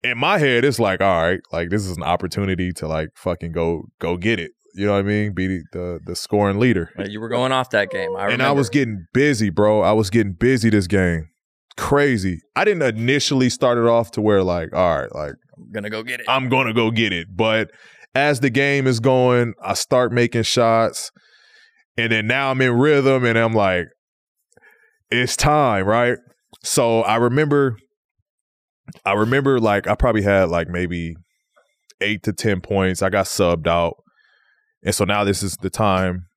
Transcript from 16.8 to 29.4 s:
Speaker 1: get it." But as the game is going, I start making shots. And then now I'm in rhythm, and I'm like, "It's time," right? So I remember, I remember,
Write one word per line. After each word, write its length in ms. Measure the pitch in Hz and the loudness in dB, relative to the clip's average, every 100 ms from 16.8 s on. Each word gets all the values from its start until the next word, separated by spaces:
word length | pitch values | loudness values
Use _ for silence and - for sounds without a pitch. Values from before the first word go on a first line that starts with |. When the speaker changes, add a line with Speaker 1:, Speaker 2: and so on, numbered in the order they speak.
| 113 | 0
Speaker 1:
get 200 | 117 110 | 0 0
it." 140 | 87 85 | -2 -8
But 380 | 92 110 110 107 _ - - - | -2 0 0 -4 _ -20 -20 -6
as 240 | 131 147 135 | -2 0 2
the 120 | 135 | 0
game 360 | 120 143 139 131 | 0 0 0 0
is 140 | 117 | 0
going, 540 | 127 127 127 123 120 - | 2 4 4 2 0 -4
I 140 | 95 | -6
start 380 | 98 - 127 123 | -6 0 2 2
making 320 | 120 120 117 | 0 0 0
shots. 680 | 110 - 113 113 113 - - _ _ _ _ _ _ _ _ - | -2 2 4 4 0 -4 -14 _ _ _ _ _ _ _ _ -6
And 160 | 113 | -2
then 160 | 110 110 | 0 0
now 240 | 131 139 | -2 -2
I'm 80 | 131 | 0
in 140 | 131 120 | 2 4
rhythm, 460 | 147 147 135 131 | 4 4 4 2
and 120 | 120 113 | 2 2
I'm 160 | 113 | 2
like, 320 | 113 98 90 85 _ _ _ _ _ _ _ _ _ _ _ _ | 2 2 0 -4 _ _ _ _ _ _ _ _ _ _ _ _
"It's 260 | 120 123 - | -2 -2 -2
time," 500 | 151 151 135 101 95 | 0 2 2 0 0
right? 320 | 113 120 123 _ _ _ _ | 2 0 -2 _ _ _ _
So 400 | - - 117 113 | -4 0 2 2
I 140 | 95 113 | 2 2
remember, 600 | 120 131 151 143 135 113 _ _ _ _ _ _ _ _ _ _ - - | 2 0 2 2 0 -2 _ _ _ _ _ _ _ _ _ _ -20 -8
I 80 | 98 | -2
remember, 480 | 101 110 135 | 0 2 2